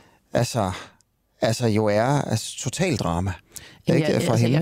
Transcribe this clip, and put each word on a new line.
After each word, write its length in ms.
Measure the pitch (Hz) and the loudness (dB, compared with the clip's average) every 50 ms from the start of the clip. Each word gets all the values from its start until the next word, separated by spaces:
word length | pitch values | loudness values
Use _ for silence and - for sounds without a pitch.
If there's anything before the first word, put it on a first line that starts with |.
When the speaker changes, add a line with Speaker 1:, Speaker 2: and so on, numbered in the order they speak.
| - _ _ _ _ _ - | -20 _ _ _ _ _ -2
Speaker 1:
altså, 380 | 120 120 - - 120 101 92 90 - - - - _ _ _ _ _ _ _ _ _ | -2 -2 0 0 -2 -2 -2 -4 -8 -12 -18 -20 _ _ _ _ _ _ _ _ _
altså 260 | - 120 117 - 123 | -2 -2 0 0 0
jo 180 | 113 104 107 110 | 2 2 2 2
er, 180 | 104 104 107 113 131 143 143 | 2 2 2 2 2 0 0
altså, 360 | - - - 110 - - - | 0 -2 -4 -4 -4 -8 -10
totalt 420 | - - 131 - - 180 185 139 95 | -10 -8 -6 -4 -2 -2 0 0 -2
drama. 340 | 95 87 85 85 95 95 87 - - _ - - - - - - _ | -2 -2 -2 -2 -2 -4 -6 -8 -14 _ -20 -20 -20 -20 -20 -6 _
Speaker 2:
Jamen, 140 | - - - | 0 2 2
Speaker 1:
Ikke? 100 | - - - | 2 2 0
Speaker 2:
jeg, 80 | - | 0
Speaker 1:
Fra 100 | - - | 2 2
Speaker 2:
altså, 40 | 117 117 120 | 2 2 4
Speaker 1:
hende. 60 | 113 | 4
Speaker 2:
jeg 80 | 131 151 | 4 4